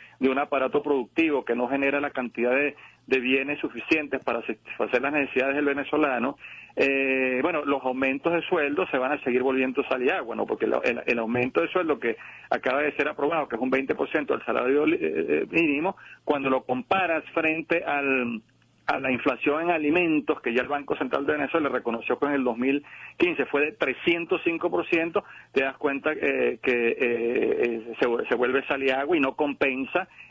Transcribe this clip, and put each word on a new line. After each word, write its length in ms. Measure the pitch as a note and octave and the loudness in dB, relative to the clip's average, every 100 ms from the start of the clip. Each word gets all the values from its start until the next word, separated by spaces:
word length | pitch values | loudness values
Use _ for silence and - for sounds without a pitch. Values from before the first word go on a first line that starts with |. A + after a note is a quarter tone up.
| - - | -18 -2
de 80 | C3 | 0
un 100 | C3+ | 2
aparato 440 | C#3+ C#3 B2+ D3 | 0 0 0 0
productivo 640 | C#3+ C#3 A#2+ - D#3+ C#3+ - | 2 0 0 0 2 2 0
que 80 | |
no 140 | A#2+ B2 | -2 0
genera 300 | C#3 C#3 C#3+ | 0 0 0
la 120 | C#3+ | -2
cantidad 400 | C3+ B2 - A#2+ | -4 -6 -2 2
de, 240 | C3 C#3+ C#3+ - - - | 2 0 -4 -14 -20 -2
de 140 | C3 | 0
bienes 380 | B2 C3+ C3+ D3 | 2 0 0 -4
suficientes 640 | - A#2 - D#3+ D3 B2+ | -6 -8 -2 -2 0 -4
para 200 | - A#2 | -2 -2
satisfacer 580 | A2+ A2 - - A2 B2 | -4 -8 -10 -6 -2 0
las 140 | C#3 | 0
necesidades 400 | D3+ C#3 C3 C3+ | 0 0 0 0
del 100 | C#3 | 0
venezolano, 720 | C#3+ C#3 C#3 D3+ D3 B2 B2 - - - - - | 0 -2 -2 0 0 0 -2 -6 -14 -20 -10 0
eh, 600 | C#3 C3+ C3+ C3 C3 B2+ | 2 2 2 2 2 0
bueno, 220 | D#3 E3 | 0 0
los 180 | D3 C#3 | 0 0
aumentos 500 | C3 B2+ C3+ C3+ E3+ | 0 0 0 0 0
de 80 | E3+ | 0
sueldo 440 | D#3+ F3+ C#3+ D3 F#3 | 0 0 0 0 0
se 100 | C#3 | 0
van 140 | B2+ | 0
a 100 | D3 | 0
seguir 200 | - B2 | 0 2
volviendo 400 | C3 C3 C3 B2+ | 2 2 2 0
sal 180 | C3 C3 | -2 0
y 80 | B2+ | 0
agua, 260 | F3+ A#2 A2 | 0 -2 -4
¿no? 100 | G#2 | -2
Porque 200 | A2 A2+ | 0 2
el, 80 | B2 | 2
el, 180 | - A#2+ - | 0 0 0
el 120 | A#2+ | 0
aumento 440 | A2+ B2 B2+ E3 | 0 0 0 0
de 60 | E3 | 0
sueldo 300 | F#3 E3+ C#3 | 0 0 0
que 180 | A#2 A2 - - - | 0 -4 -8 -18 -4
acaba 320 | A#2+ C3+ C3 | -2 0 0
de 100 | D3 C#3 | 0 0
ser 120 | D3 | -2
aprobado, 400 | D3+ C#3+ E3 C#3+ | -2 0 0 -2
que 80 | A2+ | -2
es 60 | |
un 80 | B2+ | 0
veinte 240 | C3 C3+ | 0 0
por 160 | D3+ C#3 | -2 0
ciento 240 | D#3+ C#3+ | 0 0
del 100 | C3 | -2
salario, 420 | - A#2+ B2 C#3+ D3+ | 0 0 2 4 2
eh, 120 | E3+ | 2
eh, 460 | D#3 - - D#3 - | 0 -2 0 0 0
mínimo, 460 | - E3 C#3+ E3+ - - - | 0 0 0 -2 -4 -12 -8
cuando 260 | - D3 C3+ | -2 0 0
lo 140 | C3 | 0
comparas 600 | - B2+ - F#3+ F3+ D#3+ - | 0 -4 0 0 2 0 -2
frente 520 | E3+ D#3+ D#3+ D#3 E3+ | -2 0 0 0 -2
al, 580 | D3 C#3+ C#3 C3 A#2+ A2+ - _ _ _ - | 0 -2 2 0 0 -4 -10 _ _ _ -4
a 120 | D3 | -2
la 140 | C3+ | 0
inflación 500 | B2+ D3 B2 D3 D3 | 0 0 0 0 0
en 80 | E3+ | 2
alimentos, 720 | E3 D3+ E3+ E3+ D#3 - D3+ | 2 2 2 2 2 0 -2
que 140 | B2 | 0
ya 80 | A#2+ | 0
el 60 | B2+ | 0
Banco 280 | C#3+ C#3 D#3 | -4 -4 -4
Central 300 | C3 C#3 C#3 | -2 0 0
de 80 | |
Venezuela 340 | D3+ C#3 E3 C#3+ | -2 0 0 0
reconoció 500 | B2 A#2+ A#2 - B2 | -2 -2 -4 -2 -2
que 80 | C#3+ | 0
en 60 | |
el 120 | C#3+ | 0
dos 120 | B2 A#2 | 0 0
mil 260 | C3 C#3 - - - - | 0 0 -4 -14 -18 0
quince 260 | F3 D3 B2+ | 0 2 0
fue 200 | C#3+ D3 | 0 0
de 60 | |
trescientos 680 | D3+ C#3+ A#2+ - E3+ E3 F3 | 0 -2 0 0 0 0 -2
cinco 280 | - E3 E3+ | 0 -2 0
por 180 | F3 D#3+ | -2 0
ciento, 340 | E3+ E3 F3+ - - - | 0 0 -2 -6 -12 -4
te 100 | - | 0
das 140 | C3+ - | 0 0
cuenta, 340 | D3 C#3 D3+ | -2 0 -2
eh, 460 | D3+ D3 C3+ B2 B2 | 0 0 2 0 0
que, 100 | C3+ | 0
eh, 240 | A#2+ A#2 - | 2 2 2
eh, 960 | B2 A#2+ A#2 B2 A2 - A#2+ A#2 A#2 A2+ | 0 2 0 2 2 2 0 0 -6 -2
se, 280 | B2+ A#2+ - | 0 0 0
se 60 | |
vuelve 320 | A#2 B2 C3 - | 0 2 0 0
sal 160 | C#3 | -2
y 80 | C3+ | 0
agua 260 | C3 C#3+ E3+ | 0 2 2
y 40 | |
no 160 | C3+ - | 2 0
compensa 720 | D3 C3+ C#3 C3 C3+ F3 F#3+ - - | -2 0 0 0 -2 -2 -4 -10 -8